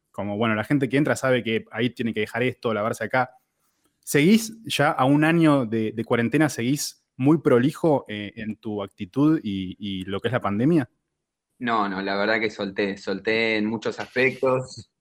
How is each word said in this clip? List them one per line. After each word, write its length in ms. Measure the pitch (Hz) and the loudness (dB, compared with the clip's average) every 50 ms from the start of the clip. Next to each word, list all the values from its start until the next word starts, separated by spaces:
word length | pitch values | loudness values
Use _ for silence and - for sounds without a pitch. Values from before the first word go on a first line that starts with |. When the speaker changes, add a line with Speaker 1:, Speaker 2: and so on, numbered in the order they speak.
| _ _ | _ _
Speaker 1:
como, 260 | _ - 98 104 104 | _ -10 -8 -6 -2
bueno, 180 | 104 117 113 110 | 0 0 0 0
la 100 | 107 107 | 0 0
gente 260 | - 143 139 135 113 | 0 0 0 0 2
que 80 | 131 139 | 2 2
entra 180 | 156 135 117 | 2 2 0
sabe 260 | - - 131 131 123 104 | 0 0 0 0 0 0
que 220 | 113 113 110 107 - | -2 -2 -4 -4 -6
ahí 180 | - 110 123 123 | -4 -4 -4 -2
tiene 220 | - - 120 113 107 | -2 -4 -4 -4 -2
que 80 | 107 | -4
dejar 220 | 107 - - 120 123 | -4 -4 -4 -2 -2
esto, 320 | 127 120 - - 120 110 | -2 -4 -4 -4 -2 -2
lavarse 300 | 104 104 113 117 - 113 | -2 -2 -2 -4 -4 -4
acá. 260 | 104 - 127 123 - - _ _ _ _ _ _ _ _ _ _ _ _ _ | -2 0 0 0 -2 -4 _ _ _ _ _ _ _ _ _ _ _ _ _
¿Seguís 600 | _ - - 147 147 185 226 220 - - - - - | _ 0 2 4 6 6 6 4 4 -2 -10 -14 -10
ya 260 | 147 - - 143 156 | -6 -2 0 2 2
a 160 | 160 - 131 | 2 2 2
un 180 | 135 143 151 156 | 4 4 4 4
año 400 | 160 170 170 160 156 143 139 123 | 4 4 4 6 6 4 4 2
de, 280 | 107 113 113 110 107 - | 0 0 -2 -2 -2 -4
de 120 | 117 113 | -6 -2
cuarentena, 460 | - 123 117 117 113 147 143 156 135 | 0 0 2 2 2 2 2 2 0
seguís 520 | - - 113 123 143 147 - - - _ _ _ _ | 0 -2 -2 -2 -2 -2 -4 -6 -10 _ _ _ _
muy 220 | - 127 143 165 151 | 0 4 4 4 4
prolijo, 640 | - 147 127 120 123 156 - - - 165 147 123 - - | 4 4 6 6 6 4 0 0 2 2 2 2 0 -4
eh, 240 | 107 104 104 101 - | -8 -10 -10 -10 -10
en 200 | 117 107 107 101 | -10 -8 -8 -8
tu 260 | - - 113 104 101 101 | -8 -8 -8 -6 -6 -6
actitud 580 | 101 - - 104 90 - 131 143 156 160 156 - | -8 -10 -12 -14 -6 -2 2 2 4 2 2 0
y, 340 | 107 98 98 92 90 101 - | -4 -4 -4 -4 -6 -8 -10
y 260 | 107 101 98 92 92 | -10 -8 -8 -8 -6
lo 160 | 95 95 117 | -6 -6 -4
que 80 | - 110 | -4 -2
es 40 | 123 | -2
la 80 | 120 | -2
pandemia? 500 | - 101 101 104 123 151 175 156 127 - _ _ _ _ _ _ _ _ _ _ _ _ _ - | -2 -2 -2 0 2 2 2 0 0 -4 _ _ _ _ _ _ _ _ _ _ _ _ _ -10
Speaker 2:
No, 280 | 123 120 117 110 101 98 | -4 -2 0 0 0 -2
no, 140 | 92 95 98 | -4 -4 -4
la 140 | 98 98 | -2 -2
verdad 240 | 101 101 110 110 110 | 0 0 0 0 0
que 100 | 110 107 | -2 -4
solté, 480 | - - 104 98 95 - 104 98 95 98 | -4 -6 -6 -6 -4 -2 -2 -2 -4 -6
solté 580 | - 107 98 95 98 113 110 113 113 113 110 | -6 -8 -8 -4 -2 -2 0 0 0 0 0
en 80 | 107 104 | 0 -2
muchos 340 | 107 113 107 - 120 107 - | -2 -4 -4 -4 -6 -8 -8
aspectos. 880 | 104 - - 127 127 135 123 - - 131 127 131 131 - - - - - _ _ | -10 -6 -2 0 0 0 0 0 0 0 0 0 -2 -6 -12 -18 -20 -20 _ _